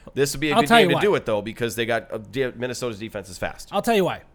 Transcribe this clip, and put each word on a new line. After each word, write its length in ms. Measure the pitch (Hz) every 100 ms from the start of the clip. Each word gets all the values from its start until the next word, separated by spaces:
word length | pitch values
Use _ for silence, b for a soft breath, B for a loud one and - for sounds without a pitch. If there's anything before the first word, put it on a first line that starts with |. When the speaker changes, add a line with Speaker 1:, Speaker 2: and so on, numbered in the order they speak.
| B
Speaker 1:
This 180 | - 139
would 80 | 139
be 100 | 151
a 40 | 196
Speaker 2:
I'll 60 |
Speaker 1:
good 60 | -
Speaker 2:
tell 100 | 233
Speaker 1:
game 100 | 185
Speaker 2:
you 20 |
Speaker 1:
to 20 | 165
Speaker 2:
why. 40 |
Speaker 1:
do 120 | 208
it, 120 | 156 113
though, 160 | 104
because 340 | 104 104 117 107
they 100 | 113
got, 240 | 117 -
uh, 60 | 113
de-, 340 | 101 110 127
Minnesota's 460 | 117 123 120 123 104
defense 300 | 110 104 92
is 80 | 90
fast. 300 | 87 - -
Speaker 2:
I'll 120 | 190
tell 120 | 202
you 100 | 226 170
why. 160 | 107 -